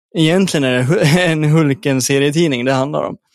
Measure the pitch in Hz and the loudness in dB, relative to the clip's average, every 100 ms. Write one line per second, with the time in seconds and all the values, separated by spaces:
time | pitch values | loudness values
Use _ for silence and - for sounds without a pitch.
0 | _ 170 156 185 185 160 131 127 127 202 | _ -2 2 2 0 0 0 0 0 0
1 | 151 180 175 156 151 160 147 131 143 131 | 2 2 2 0 0 2 2 -2 -2 -2
2 | 123 139 147 156 165 123 123 131 139 151 | 0 0 0 0 0 0 -2 -2 -2 -4
3 | - - _ | -6 -10 _